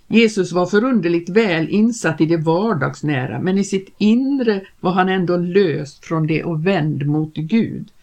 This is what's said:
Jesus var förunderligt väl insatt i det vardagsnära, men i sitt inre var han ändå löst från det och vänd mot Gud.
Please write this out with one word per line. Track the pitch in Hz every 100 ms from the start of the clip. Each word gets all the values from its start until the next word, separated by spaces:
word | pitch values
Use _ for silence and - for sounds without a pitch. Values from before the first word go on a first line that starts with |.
| _
Jesus | 220 226 214 180
var | 175 180
förunderligt | 202 254 240 170 170 170
väl | 185 220 160 156
insatt | 196 226 233 170 156
i | 156
det | 165
vardagsnära, | 156 165 220 185 139 135 147 139 131 120
men | 180 196
i |
sitt | 202 196 190 -
inre | 208 233 269 277 233 202 196 _
var | 180
han | 185 185
ändå | 190 170 180
löst | 175 180 190 151 143 -
från | - 165 156
det | 156
och | - 160 160
vänd | 196 151 143 143
mot | 151 156
Gud. | 156 156 226 170 64 - _